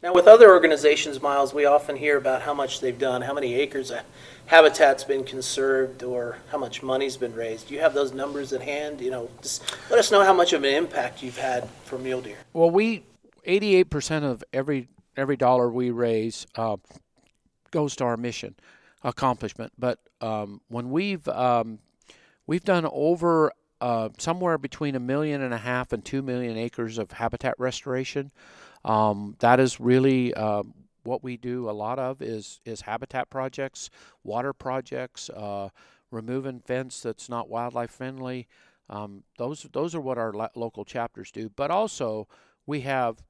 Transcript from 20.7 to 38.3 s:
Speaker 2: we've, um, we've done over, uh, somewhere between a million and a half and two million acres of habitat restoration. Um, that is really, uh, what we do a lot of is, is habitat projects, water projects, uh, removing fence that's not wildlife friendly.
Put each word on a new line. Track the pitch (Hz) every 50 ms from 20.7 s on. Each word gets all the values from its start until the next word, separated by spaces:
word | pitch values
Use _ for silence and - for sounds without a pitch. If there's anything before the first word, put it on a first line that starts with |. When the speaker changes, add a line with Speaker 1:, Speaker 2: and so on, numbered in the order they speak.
| 117 117 120 123
Speaker 2:
we've, | 131 160 190 202 196 175 147 -
um, | - - 127 127 120 117 113 113 110 107 _ _ _ _ _ _ - _ _ _ _ _ _
we've | - 151 180 -
done | - 190 175 160 151
over, | - - 143 156 170 175 165 170 165 160 156 147 - _ _ _ _ _
uh, | - 123 120 113 113 110 - -
somewhere | - - 165 180 185 175 165 151
between | 135 135 - - 156 147 135
a | 131
million | 123 123 135 143 151 151 147 143
and | 135 127 120
a | 113
half | 107 123 123 123 127 - -
and | 113 104
two | - - 135
million | 135 131 123 123 123 120 113 110
acres | 117 120 - - 117 113 113 117
of | 107 -
habitat | - - 117 117 113 120 - 131 - -
restoration. | 123 127 123 - - 135 127 127 131 - - 143 139 139 _ _ - - - - - - - - _
Um, | - 110 107 107 107 104 101 104 101 104 _
that | - 120 123 127
is | 131 127 - -
really, | 123 120 123 131 131 139 135 131 123 123 -
uh, | - 110 107 104 104 101 110 - _ - _ _ _ _
what | 113 123 - -
we | 131 123 117
do | 123 123 123 127 123 110
a |
lot | 107 104 104 107 123 131
of | 131 127 135 135
is, | - - 117 110 104 - - - _
is | 117 113 104
habitat | - - 107 117 131 - - 127 131 _
projects, | - 135 131 135 - - 139 135 _ - - - _ - - - _ _ _
water | - 104 117 127 139
projects, | 135 _ - 131 127 135 127 - - 127 127 123 _ - - -
uh, | - - 107 101 101 101 98 98 _ _ _ _ _ _ _ _
removing | - 113 110 113 123 131 135 135 131 123
fence | _ _ 127 127 131 127 120 -
that's | - 120 110 _ - -
not | 123 120 113 -
wildlife | 107 113 120 123 123 120 120 117
friendly. | - _ 131 131 131 135 131 127